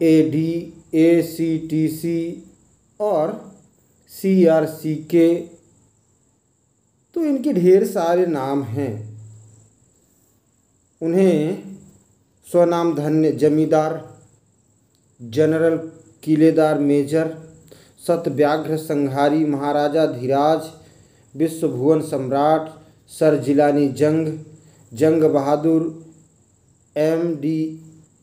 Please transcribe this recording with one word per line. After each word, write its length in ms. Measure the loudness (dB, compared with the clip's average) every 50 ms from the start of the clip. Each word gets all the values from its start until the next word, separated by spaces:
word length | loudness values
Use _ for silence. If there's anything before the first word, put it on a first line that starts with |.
| 2
ए 280 | 4 6 6 4 2
डी 420 | 0 -2 -2 -2 -4 -6 -8 -10 -16 -20 -16 -4 0
ए 280 | 2 4 4 4 2 0
सी 340 | -2 -4 -6 -4 -2 -2 -4 -4 -4
टी 180 | -2 -2 -2 -2
सी 300 | -4 -4 -6 -6 -4 -4 -6 -8 -10 -14 -16 -20 _ _ _ _ _ _ _ _ _ -6
और 320 | -4 -2 0 0 -2 -2 -6 -10 -14 -20 -20 _ _ _ _ _ _ _ _ _ _ _ -18
सी 340 | -6 -2 2 4 4 6
आर 200 | 6 4 4 2
सी 280 | 0 -6 -8 -6 -6 -6 -6 -6 0
के। 240 | 2 4 4 4 2 0 -4 -10 -18 -20 _ _ _ _ _ _ _ _ _ _ _ _ _ _ _ _ _ _ _ _ _ _ _ _ _ _ _ _ _ _ -6
तो 80 | -4 -2
इनके 280 | -2 -2 -2 -2 -2 -2
ढेर 340 | 2 4 6 6 6 4
सारे 400 | 2 -2 -2 -2 0 0 0 0
नाम 360 | 0 -2 -4 -4 -2 -4 -4 -4
हैं। 300 | -4 -6 -6 -6 -6 -6 -8 -12 -16 -18 -20 -20 -20 -20 -20 -20 -20 _ _ _ _ _ _ _ _ _ _ _ _ _ _ _ _ _ _ _ _ _ _ _ _ _ _ _ _ _ -8 -6
उन्हें 760 | -2 0 2 4 4 2 2 0 -2 -6 -8 -12 -18 -20 -20 -20 -20 _ _ _ _ _ _ _ _ _ _ _
स्वनाम 480 | -2 2 2 2 2 2 0 0 -2 -2
धन्य 380 | -2 -2 0 0 2 2 0 0
जमींदार, 600 | 2 0 2 2 2 0 2 2 0 0 0 -4 -8 -12 -16 -20 -20 _ _ _ _ _ _ _ _ _ _ _ _ _ _ _ _ _ _ _ _
जनरल 560 | -18 -8 -2 0 2 2 2 2 2 0 0 -2 -4 -10 -16 -18 -20 -20 _ _ -2
किलेदार 560 | 0 2 4 4 4 4 4 2 2 2 2
मेजर, 580 | 2 2 2 2 0 0 -2 -2 -2 -2 -6 -12 -18 -20 -20 -20 _ -20 -20 -20 -20 _ _ _ -4
सतव्याघ्र 720 | -2 -2 -2 -2 -4 0 0 0 2 2 -2 -4 -4 -6
संहारी, 680 | -6 -4 -4 -4 -2 -2 -2 -2 0 0 2 2 0 0
महाराजा 600 | 0 -2 -4 -4 -2 -2 0 0 0 0 0 0
धीराज, 640 | 0 -2 -4 -4 -2 0 2 2 2 2 0 -2 -10 -18 -20 -20 -20 _ _ -20 _ _ _ _ _ -6
विश्वभुवन 680 | -4 -4 -4 -4 -4 -4 -4 -4 -2 0 2 2 2 0
सम्राट, 680 | -4 -6 -6 -4 -2 -2 0 2 2 2 0 -2 -6 -14 -20 -20 _ _ _ _ _
सर 260 | -6 0 2 2 2 2 0
जिलानी 460 | 0 2 2 4 2 2 2 0 0
जंग, 380 | 0 0 0 0 2 0 -2 -4 -6 -10 -14 -18 -20 -20 _ _ _ _ _ _ -4
जंग 320 | 0 2 2 2 4 2
बहादुर, 580 | 2 2 0 0 0 -2 0 0 0 0 0 0 -2 -8 -12 -20 -20 -20 _ _ _ _ _ _ _ _ _ _ _ _ _ _ _ -4
एम 380 | -2 0 0 0 0 -2 -4 -4
डी, 240 | -4 -4 -4 -4 -4 -4 -6 -8 -14 -18 -20 -20 -20 -20 _ _ _